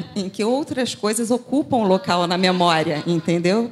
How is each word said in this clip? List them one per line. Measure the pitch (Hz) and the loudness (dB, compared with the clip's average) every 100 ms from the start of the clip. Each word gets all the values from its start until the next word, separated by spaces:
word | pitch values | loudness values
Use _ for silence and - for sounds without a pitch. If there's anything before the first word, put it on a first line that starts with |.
| - 208 | -4 -6
em | 190 | -6
que | - | -4
outras | 214 262 311 262 247 - | -2 0 -2 -4 -4 -2
coisas | 208 226 220 | -2 -2 0
ocupam | 240 - 269 - 254 | -2 0 -2 0 2
o | |
local | 202 190 196 180 175 | 4 2 2 0 2
na | 180 | 2
memória, | 185 180 175 160 160 151 170 | 2 2 2 2 0 -2 0
entendeu? | 170 170 170 175 214 233 | 0 0 0 2 0 -2